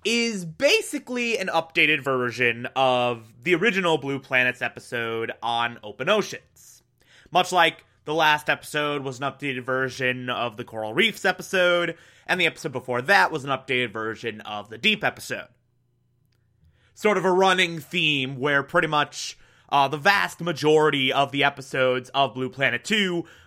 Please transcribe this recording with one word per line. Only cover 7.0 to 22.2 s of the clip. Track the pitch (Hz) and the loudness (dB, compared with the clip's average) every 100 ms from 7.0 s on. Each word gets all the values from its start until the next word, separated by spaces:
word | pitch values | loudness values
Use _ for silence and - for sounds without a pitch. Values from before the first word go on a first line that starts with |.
| _ _ _ | _ _ _
Much | 165 180 | 0 2
like | 180 165 - _ _ - | 4 4 2 _ _ -4
the | |
last | 156 151 147 - | 2 2 2 0
episode | 143 - 151 147 143 | -2 -4 -4 -2 -4
was | 131 123 | -6 -6
an | 139 | -6
updated | 135 147 127 123 | -6 -6 -6 -2
version | 131 131 123 127 127 127 | -2 -2 -2 -2 -2 -4
of | 113 120 107 | -4 -4 -6
the | |
Coral | 117 110 107 | -10 -8 -4
Reefs | 120 220 202 196 | 0 0 0 -2
episode, | 180 - 190 180 175 170 165 - _ - | -2 -2 0 2 2 0 -6 -16 _ -4
and | 180 | 0
the | 165 | 0
episode | - 160 | -2 -8
before | 123 - 123 | -8 -6 -4
that | 139 196 175 | 2 4 4
was | 151 | 0
an | 131 | -4
updated | 127 - 127 120 | -4 -2 -2 -2
version | 110 110 107 117 107 | -4 -8 -6 -8 -10
of | - 104 104 | -10 -12 -12
the | 110 | -4
Deep | 202 214 | 0 0
episode. | 131 - - 110 - _ _ _ _ _ _ _ _ _ _ _ _ _ _ | -2 -4 -8 -10 -10 _ _ _ _ _ _ _ _ _ _ _ _ _ _
Sort | - 214 190 | -2 0 2
of | 185 | 4
a | |
running | 180 190 185 180 165 | 4 6 4 2 -2
theme | 135 175 156 143 131 135 | -6 -2 0 0 -2 -4
where | 143 143 | 0 0
pretty | 139 175 160 | 0 0 2
much, | 151 139 - - - _ _ _ | 0 -2 -6 -12 -14 _ _ _
uh, | 143 139 | 2 2
the | 147 | 2
vast | 190 196 180 - | 2 2 0 -4
majority | 170 143 147 156 151 143 131 | -8 -2 4 4 4 2 2
of | 131 135 | 2 0
the | 139 | 2
episodes | 139 139 131 135 127 127 127 | 0 0 -6 -2 0 0 -2
of | 135 | -2